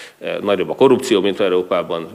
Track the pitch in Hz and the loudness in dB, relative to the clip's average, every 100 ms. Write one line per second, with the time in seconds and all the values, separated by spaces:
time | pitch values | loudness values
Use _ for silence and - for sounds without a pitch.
0 | - - - 82 98 95 80 - 135 123 | -20 -14 -8 -4 -2 0 0 2 4 4
1 | - 101 98 90 98 90 87 90 85 85 | 2 0 0 0 0 0 0 -2 -2 -6
2 | 80 | -8